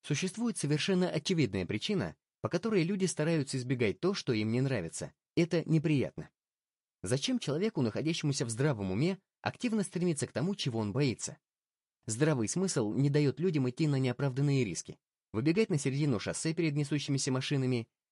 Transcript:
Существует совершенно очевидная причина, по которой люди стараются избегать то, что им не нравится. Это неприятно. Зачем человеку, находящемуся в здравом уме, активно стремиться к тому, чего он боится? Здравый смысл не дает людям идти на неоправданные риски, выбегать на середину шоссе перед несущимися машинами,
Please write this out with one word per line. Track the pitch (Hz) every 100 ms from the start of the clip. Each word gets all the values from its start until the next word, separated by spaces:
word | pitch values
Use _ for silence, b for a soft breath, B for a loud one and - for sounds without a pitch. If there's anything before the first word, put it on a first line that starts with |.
Существует | - 147 185 214 240 -
совершенно | 143 147 - 185 180
очевидная | 165 - 170 120 98 87
причина, | 104 - 196 87 - _ _
по | -
которой | - 226 208
люди | 165 202 185
стараются | - 156 165 135 135
избегать | 123 127 113 -
то, | 175
что | 196 -
им | 110 107
не | 120
нравится. | 135 123 82 - 76 _ _ -
Это | 170 170 -
неприятно. | 160 160 147 87 - - _ _ _ _ _ _ _
Зачем | 92 131 - 254
человеку, | - 143 214 -
находящемуся | 120 110 147 165 147 139 131
в |
здравом | 110 147 113 98
уме, | 95 160 196 _ _
активно | - - 247 214
стремиться | 190 175 175 151 -
к |
тому, | - 170
чего | 202 139 113
он | 104
боится? | 131 143 101 - - _ _ _ _ _ _ -
Здравый | 110 151 139 107
смысл | 175 190 147 107
не | 107 143
дает | 143 143 135
людям | 180 151 123
идти | - 156
на | 139
неоправданные | 131 120 139 127 143 139
риски, | 110 82 - - _ _ _
выбегать | 101 139 175 220
на | 156
середину | 139 135 151 107
шоссе | - 82 165
перед | 160 165 147
несущимися | 143 147 139 135 139
машинами, | 131 131 143 127 123 117 _ _